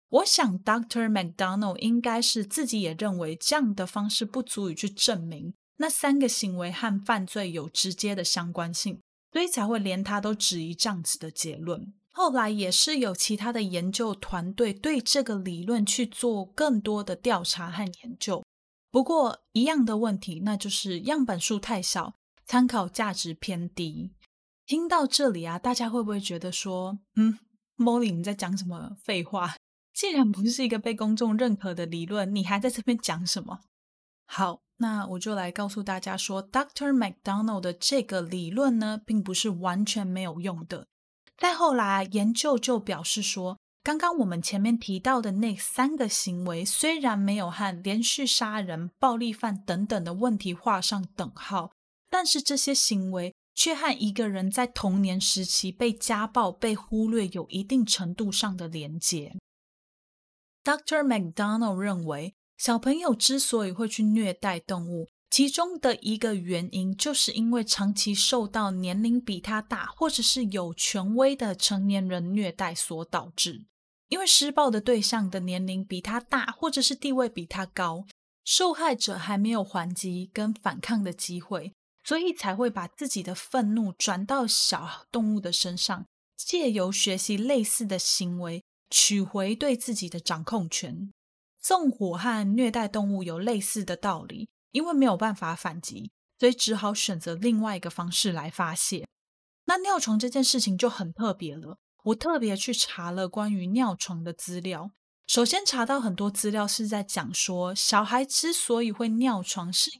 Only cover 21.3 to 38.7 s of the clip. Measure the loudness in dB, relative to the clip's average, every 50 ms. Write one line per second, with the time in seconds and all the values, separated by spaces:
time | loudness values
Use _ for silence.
21.3 | 0 -2 -2 -2 -2 -2 -2 -2 -2 -2 0 0 -2 -2 -2 -4 -8 -14 _ _
22.3 | _ _ _ 2 4 6 6 6 4 2 -2 -2 -2 -2 -2 -2 -2 -4 -4 -6
23.3 | -6 -6 -6 -4 -4 -4 -4 -4 -4 -4 -4 -4 -4 -6 -10 -10 -12 _ _ _
24.3 | _ _ _ _ _ _ _ -2 -2 0 2 2 4 4 4 4 2 2 2 2
25.3 | 2 0 -4 -6 -6 -2 -2 0 0 0 -2 -2 -2 -2 -2 -2 -2 -4 -4 -4
26.3 | -6 -6 -6 -6 -6 -6 -6 -4 -4 -4 -4 -6 -6 -10 -12 _ _ 4 4 4
27.3 | 4 0 _ _ _ _ _ _ _ 2 2 4 4 4 2 2 0 0 -2 -4
28.3 | -4 -4 -2 -2 -2 -2 -4 -6 -6 -8 -10 -12 -14 -10 -6 -4 -2 -2 -2 -2
29.3 | -2 -2 -2 -2 -4 -8 -14 _ _ _ _ _ _ -2 -2 2 4 4 4 4
30.3 | 4 2 0 0 0 0 0 0 0 -2 -2 -4 -4 -2 0 0 2 2 2 2
31.3 | 2 2 4 2 2 0 -2 -4 -4 -4 -4 -4 -4 -6 -4 -2 -2 -2 -2 0
32.3 | 0 -2 0 0 0 0 0 0 -2 0 0 0 0 0 0 -2 -2 -2 -2 -2
33.3 | -4 -4 -6 -8 -12 -14 -14 _ _ _ _ _ _ _ _ _ _ _ _ -12
34.3 | -4 -2 -2 -2 -2 -6 _ _ _ _ -2 0 0 -2 -4 -4 -6 -6 -4 -4
35.3 | -2 -2 -2 -4 -4 -4 -6 -4 -4 -4 -4 -4 -4 -4 -4 -6 -6 -4 -4 -4
36.3 | -4 -6 -6 -2 0 0 -2 0 -4 -4 0 2 4 4 2 0 -2 -6 _ -2
37.3 | -2 0 0 0 -2 -2 -2 -4 -4 0 0 2 2 2 0 0 -2 -4 -2 -2
38.3 | -4 -6 -4 -4 0 2 4 4